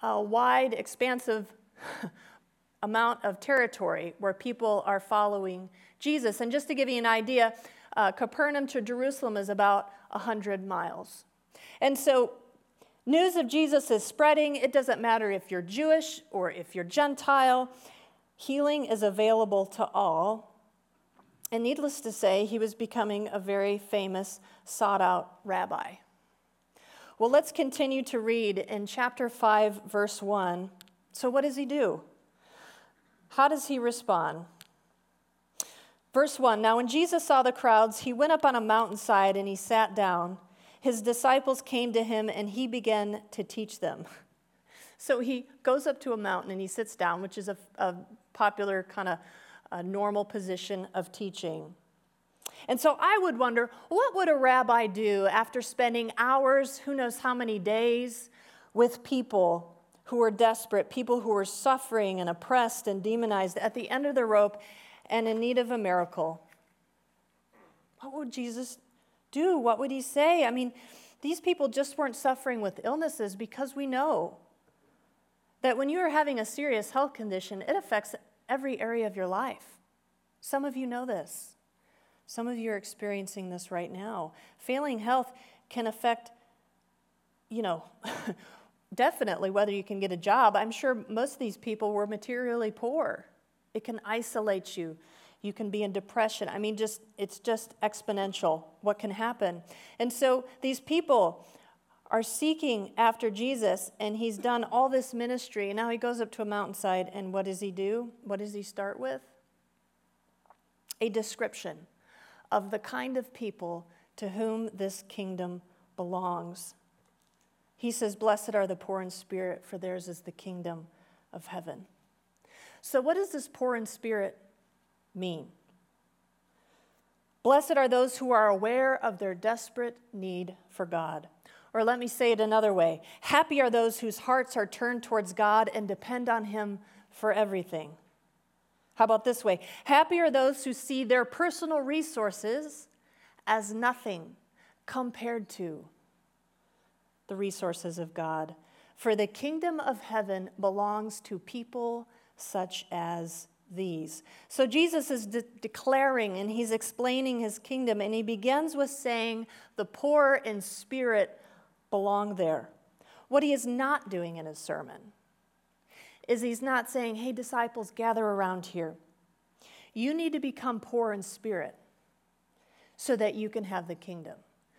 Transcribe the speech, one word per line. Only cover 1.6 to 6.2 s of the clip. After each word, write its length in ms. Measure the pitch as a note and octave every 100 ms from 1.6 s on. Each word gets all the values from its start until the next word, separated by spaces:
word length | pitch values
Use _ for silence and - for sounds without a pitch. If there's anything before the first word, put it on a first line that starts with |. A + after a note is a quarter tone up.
| _ - - -
<laughs> 800 | E3+ - - - _ _ _ -
amount 420 | G#3 A3 A#3 A#3
of 160 | G#3 F#3+
territory 720 | - C4+ A#3+ - F3+ D#3+ E3+ -
where 160 | G3
people 480 | F#3+ B3 A#3 A3+ G#3
are 160 | - G3
following 720 | G3 G#3 G#3 G3+ F#3+ F3+ F#3 _ - -
Jesus. 440 | C#4+ D4+